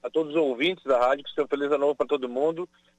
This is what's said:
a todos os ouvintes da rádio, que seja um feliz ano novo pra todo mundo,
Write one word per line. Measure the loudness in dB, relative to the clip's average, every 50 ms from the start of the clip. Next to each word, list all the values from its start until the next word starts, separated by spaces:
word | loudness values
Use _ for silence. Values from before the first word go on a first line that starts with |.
a | -12 -4
todos | -2 -2 -2 0 0
os | 0
ouvintes | 2 2 0 0 -2 -2 -2 -2 _
da | 2 2 4
rádio, | 4 2 2 0 -2
que | -6
seja | -4 -4 -2
um |
feliz | -2 -2 -2 0
ano | 0 0 2
novo | 2 0 2
pra | 0 0
todo | -2 0 -2 -2 -4
mundo, | -2 0 0 0 0 -2 -8 -10 _ _ _ _ _